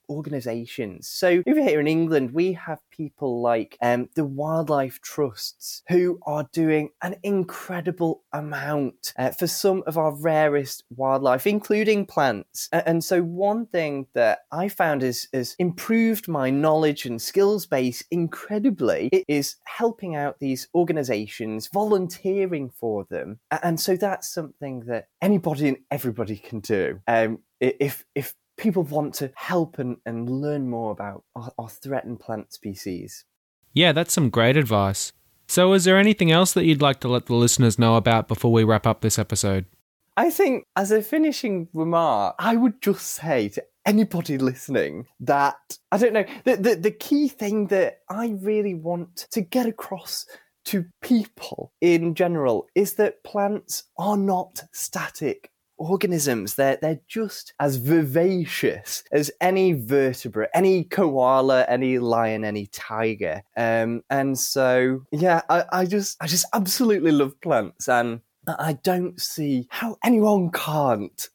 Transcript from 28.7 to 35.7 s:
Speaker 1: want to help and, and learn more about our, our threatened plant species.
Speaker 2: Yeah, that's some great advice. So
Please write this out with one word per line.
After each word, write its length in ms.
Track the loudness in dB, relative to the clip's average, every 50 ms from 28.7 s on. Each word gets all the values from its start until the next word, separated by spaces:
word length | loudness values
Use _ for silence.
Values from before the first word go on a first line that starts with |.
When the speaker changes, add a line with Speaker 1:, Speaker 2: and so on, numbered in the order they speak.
| 0 0 0
Speaker 1:
want 320 | -2 -2 -4 -4 -4 -4
to 180 | -6 -8 -8 -10
help 420 | -10 -6 -2 0 0 0 -2 -4 -6
and, 180 | -6 -6 -6 -8 -10
and 240 | -10 -8 -6 -6 -4
learn 400 | -4 -4 -4 -4 -4 -4 -4 -4
more 220 | -4 -4 -4 -6
about 340 | -6 -6 -8 -10 -12 -14 -16 _ -16
our, 160 | -16 -14 -12 -12 -12
our 100 | -12 -12
threatened 500 | -14 -16 -10 -8 -6 -6 -6 -8 -12 -12
plant 320 | -10 -10 -10 -10 -10 -12 -16
species. 720 | -14 -12 -12 -10 -10 -8 -8 -8 -8 -10 -12 -16 -20 -20 _ _ _ _ _ _ _ _ _ 0
Speaker 2:
Yeah, 200 | 2 4 4 4
that's 200 | 2 0 0 0
some 160 | 2 2 2
great 260 | 4 4 4 4 4
advice. 600 | 4 2 2 2 2 2 2 0 -2 -6 -10 -12 _ _ _ _ _ _ -2
So 240 | 2 4 6 6